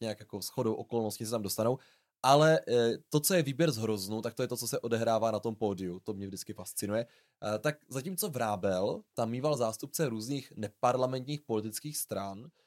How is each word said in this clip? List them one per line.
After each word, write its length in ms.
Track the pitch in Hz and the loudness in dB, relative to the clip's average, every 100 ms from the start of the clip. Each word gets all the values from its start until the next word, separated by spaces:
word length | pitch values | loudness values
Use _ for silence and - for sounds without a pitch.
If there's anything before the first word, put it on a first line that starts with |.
nějak 200 | 113 101 | -8 -8
jako 200 | - 101 | -10 -10
shodou 340 | - - 113 | -8 -2 -2
okolností 500 | 110 117 117 107 - | -2 -2 -2 -2 -4
se 60 | 110 | -4
tam 120 | 117 | -4
dostanou. 360 | 98 - 113 131 - _ _ _ | -2 0 0 0 -6 _ _ _
Ale, 380 | 131 147 156 160 - | 6 8 8 6 4
eh, 300 | 120 117 - - | 4 4 2 0
to, 120 | 151 | 2
co 140 | 151 | 4
je 80 | 180 | 2
výběr 280 | 139 131 165 | 2 2 2
z 60 | 110 | 2
hroznu, 460 | 110 104 95 110 | 0 -2 -2 -4
tak 120 | 110 | -4
to 80 | - | -2
je 60 | 127 | -2
to, 80 | 120 | -2
co 120 | 117 | -4
se 100 | - | -4
odehrává 520 | 113 113 113 113 113 | 0 2 4 4 4
na 80 | 104 | 2
tom 160 | 117 107 | -2 0
pódiu. 440 | 107 95 92 90 | 0 0 -4 -6
To 140 | - | -8
mě 120 | 98 98 | -8 -8
vždycky 260 | 95 - | -10 -10
fascinuje. 540 | 101 92 - 101 110 117 _ _ - 104 | -12 -10 -6 -2 -2 -4 _ _ -8 -4
Eh, 40 | 107 | -2
tak 180 | 151 147 - | -2 -4 -8
zatímco 400 | 131 147 180 208 | -8 -6 -6 -4
Vrábel 760 | 123 110 101 98 92 104 214 - | -2 -2 0 0 0 0 -4 -8
tam 160 | - 113 | -4 -2
mýval 260 | 123 151 131 | -2 -2 0
zástupce 520 | 113 107 143 - 147 | -2 -2 -6 -2 -2
různých 440 | 110 113 139 - - | -2 -4 -6 -8 -8
neparlamentních 840 | 104 - 123 127 127 131 127 147 | -8 0 2 2 0 -2 -6 -8
politických 560 | - 110 110 - 151 147 | -2 -2 -2 -8 -8 -8
stran 520 | - 98 98 98 147 _ | -6 -6 -6 -10 -16 _